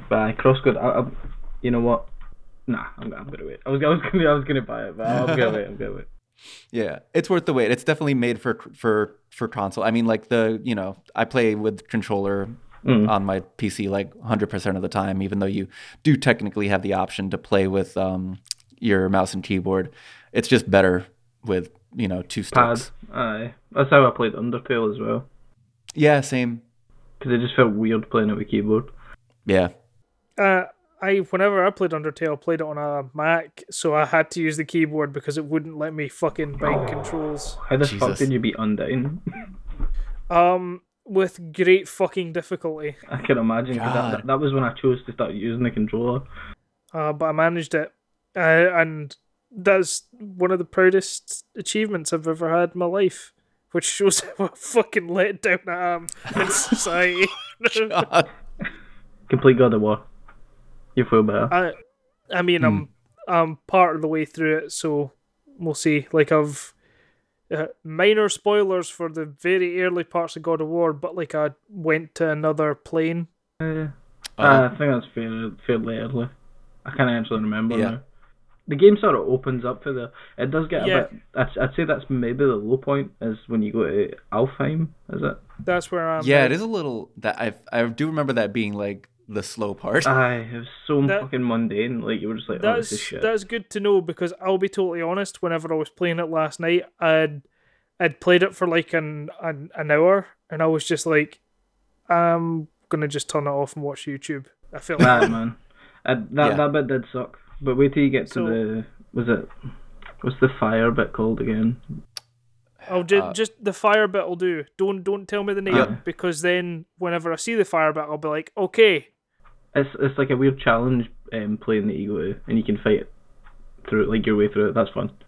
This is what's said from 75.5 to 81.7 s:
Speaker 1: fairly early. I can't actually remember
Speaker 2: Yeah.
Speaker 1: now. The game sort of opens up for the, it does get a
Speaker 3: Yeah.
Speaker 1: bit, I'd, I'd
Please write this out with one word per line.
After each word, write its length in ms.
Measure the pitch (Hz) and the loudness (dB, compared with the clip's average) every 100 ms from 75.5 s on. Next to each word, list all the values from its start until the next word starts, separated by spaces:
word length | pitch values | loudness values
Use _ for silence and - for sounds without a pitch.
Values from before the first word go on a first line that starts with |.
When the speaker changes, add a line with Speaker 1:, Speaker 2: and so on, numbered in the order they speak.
| - - | -8 -2
Speaker 1:
fairly 320 | 117 113 113 | -2 -2 -6
early. 320 | 117 127 123 - - - - - - | -6 -6 -6 -10 -20 -20 -20 -20 -8
I 60 | |
can't 180 | - 127 | 0 0
actually 320 | 117 110 113 | 0 -2 -2
remember 360 | 107 107 113 117 | -2 -2 -2 0
Speaker 2:
Yeah. 120 | 104 | -2
Speaker 1:
now. 100 | 123 - - - _ _ _ - | -2 -12 -20 -20 _ _ _ -8
The 80 | 147 | 6
game 220 | 196 208 | 8 8
sort 160 | 208 131 | 4 2
of 120 | 107 | 2
opens 360 | 131 135 127 | 0 0 -4
up 200 | 123 123 | -4 -6
for 100 | 147 | -6
the, 180 | 131 117 - - - | -6 -8 -14 -16 -6
it 120 | 131 | -4
does 180 | 156 160 | -2 -2
get 160 | 170 | -2
a 40 | 190 | 0
Speaker 3:
Yeah. 120 | 185 | 0
Speaker 1:
bit, 100 | - - - - | 0 -8 -10 -4
I'd, 220 | 127 98 | -4 -2
I'd 180 | 127 | -2